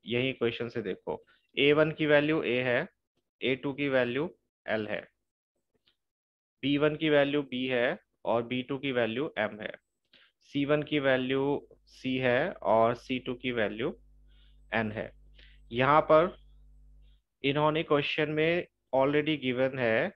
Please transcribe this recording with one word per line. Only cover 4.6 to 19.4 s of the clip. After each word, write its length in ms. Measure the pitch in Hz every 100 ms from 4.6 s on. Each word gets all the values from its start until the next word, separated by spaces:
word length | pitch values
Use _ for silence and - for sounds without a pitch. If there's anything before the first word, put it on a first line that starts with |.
| -
L 220 | 110 104
है, 120 | 104 - _ _ _ _ _ _ _ _ _ _ _ _ _ _ _
बी 140 | 135 143
वन 180 | 151 147
की 120 | 160
value 320 | 147 139 147 139
B 160 | 127 127
है 280 | 127 123 180 _ _
और 180 | - 113
बी 200 | 117 127
टू 160 | 127 139
की 140 | 139
value 400 | 123 110 113 156 -
M 200 | 104 107
है, 120 | 104 - _ _ _ _ _ _ _
सी 140 | 143
वन 180 | 139 151
की 160 | 143 151
value 440 | 135 131 127 135 139 143 - - _
C 240 | - 131 127
है 300 | 127 123 170
और 420 | - - 110 113 120
सी 220 | - 127 127
टू 80 |
की 180 | 123 127
value 440 | 117 101 104 139 - _ _ _ _ _ _ _ 110
N 160 | 110
है। 180 | 107 - - - - - _ -
यहाँ 300 | 117 131 151
पर 340 | 151 156 180 - - - - - - - - _ _ _
इन्होंने 380 | 135 143 151 151
question 480 | 160 147 143 - 151
में 360 | 151 156 175 - _ _ 131
already 400 | 139 147 147 151